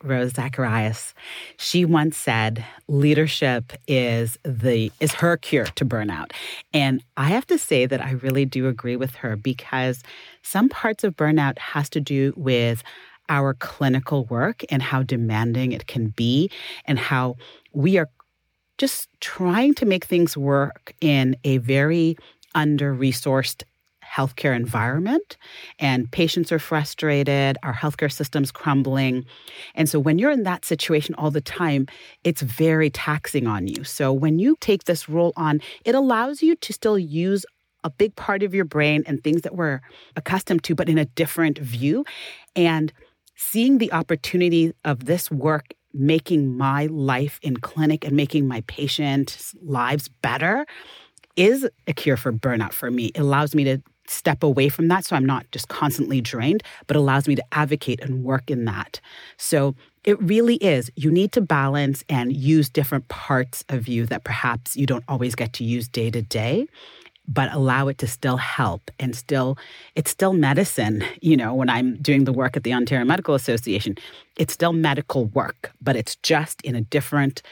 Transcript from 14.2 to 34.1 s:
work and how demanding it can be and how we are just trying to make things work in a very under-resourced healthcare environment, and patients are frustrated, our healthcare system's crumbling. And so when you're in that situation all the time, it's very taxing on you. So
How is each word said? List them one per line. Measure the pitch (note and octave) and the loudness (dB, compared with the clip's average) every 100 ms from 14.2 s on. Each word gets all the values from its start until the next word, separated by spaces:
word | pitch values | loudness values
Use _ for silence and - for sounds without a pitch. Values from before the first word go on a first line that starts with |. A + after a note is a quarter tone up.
| A#2 | -2
work | A#2 D#3+ A#3 - | -2 -2 -2 -4
and | E3 | -4
how | C3 C3+ | 0 -2
demanding | C3 B2 A2+ A2 A#2 A#2 B2+ | 0 0 0 0 0 0 -2
it | - - | -4 -6
can | B2 A2+ | -4 -4
be | G#2+ A#2 C3 F#3+ - - - | -2 0 2 0 -4 -16 -14
and | - C3 | -4 -2
how | - C3+ B2+ B2 - - _ D#3 | 0 0 -2 -6 -14 -20 _ -2
we | D3+ F#3+ | 2 2
are | D#3 _ _ _ _ _ _ - | 0 _ _ _ _ _ _ -4
just | C4+ - - _ | -2 -2 -10 _
trying | - - F3+ F#3+ C4+ | -12 -2 0 4 4
to | C#4+ | 4
make | A3+ F#3 - | 2 0 2
things | F3 E3 D3 | 2 2 0
work | C#3 C#3 C#3+ - - - | 0 2 0 -6 -20 -2
in | D#3+ C#3 C3 B2+ | 2 4 2 0
a | C#3+ C3 | 0 0
very | A#2 C3+ D3 E3+ E3 D#3+ - _ _ | 2 2 4 4 2 0 -10 _ _
under-resourced | E3 D3+ D3 C#3+ C3 C3+ B2 D3 C3 B2+ - - _ _ _ | 0 2 2 0 0 0 0 0 0 -2 -8 -16 _ _ _
healthcare | - - C3+ - D3 A#2+ | -10 -4 -4 -2 -2 0
environment, | A#2 A#2 A#2 C#3+ F#3+ D#4 G#4 - - - - - | -2 -2 0 0 0 0 -2 -14 -20 -20 -20 -4
and | C#3 B2+ A#2+ | 0 0 -2
patients | - E3 - D#3+ | 0 0 0 0
are | D#3+ | -2
frustrated, | - D#3 D3 - D#3 C#3+ C#3 C#3 C#3 C3 | -2 -2 -2 -2 0 2 2 2 2 0
our | C#3+ | -4
healthcare | A2+ D3+ - D3+ | -4 -4 -2 -4
system's | - D3 D3 C3+ | -4 -4 -2 -2
crumbling. | - - C#3 C3 C3+ C3 B2+ B2 - - - - | -2 0 0 2 0 0 -2 -6 -18 -20 -20 -14
And | - D#3 | -2 0
so | D3+ | 2
when | C#3 D#3+ | 2 4
you're | C4 | 4
in | C#4 | 2
that | F#3 F3+ | 0 -4
situation | - D#3+ - D#3 D3 - | -4 -4 2 0 0 -2
all | D3+ | -2
the | D3 | -2
time, | - - E3+ C#3+ C3+ - - - | -4 -4 0 2 0 -6 -20 -4
it's | E3+ D3+ | -2 -2
very | C3 - D#3+ D#3+ D3+ | -4 2 2 4 2
taxing | - - D3+ - C#3+ A#2+ | 0 -4 -4 -2 -2 -2
on | G#2 F#2 | -2 -4
you. | - | -6
So | C#3 - C3+ | -10 -2 0